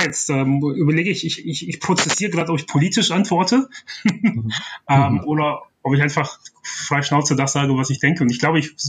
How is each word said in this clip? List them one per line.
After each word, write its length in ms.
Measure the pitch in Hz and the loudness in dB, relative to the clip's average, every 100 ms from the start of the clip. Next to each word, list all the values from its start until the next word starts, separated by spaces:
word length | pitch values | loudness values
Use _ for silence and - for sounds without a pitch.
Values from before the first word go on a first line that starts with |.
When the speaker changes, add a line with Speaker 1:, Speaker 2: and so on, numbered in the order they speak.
Speaker 1:
jetzt, 260 | 175 - - | 0 -2 -2
ähm, 320 | 135 135 139 | 0 2 2
überlege 480 | 147 135 147 160 185 | 0 2 2 2 0
ich, 160 | - | -2
ich, 220 | 165 - 170 | -6 -6 -6
ich, 220 | 139 175 | -8 -8
ich 100 | - | -6
prozessiere 540 | - 175 156 - 202 | -2 0 0 -2 -2
gerade, 180 | 170 165 | -2 -2
ob 80 | 156 | -2
ich 80 | - | 0
politisch 460 | 143 185 226 170 | 0 2 2 0
antworte, 560 | 175 202 175 180 247 262 - - | 0 2 2 4 2 2 -8 -18
<laughs> 180 | - | -2
Speaker 2:
Mhm. 460 | - - - 117 110 117 - - - | -2 0 0 0 -4 -6 -8 -12 2
Speaker 1:
ähm, 240 | 139 139 | 4 4
Speaker 2:
Mhm. 80 | 107 | 2
Speaker 1:
oder 420 | 143 151 147 147 - _ | 0 0 -2 -4 -12 _
ob 100 | 131 | 0
ich 80 | 139 | 2
einfach 380 | 143 151 143 - - _ | 2 0 -4 -8 -20 _
frei 380 | - - - 143 | -14 -12 -2 -2
Schnauze 340 | 143 147 147 139 | 2 0 2 0
das 160 | 135 | 2
sage, 240 | 143 139 131 | 0 2 2
was 140 | 131 | 0
ich 100 | 135 | 0
denke. 240 | 143 165 | 0 2
Und 60 | 120 | 0
ich 80 | 120 | 2
glaube, 180 | 151 160 | 2 2
ich, 160 | 147 - | -2 -8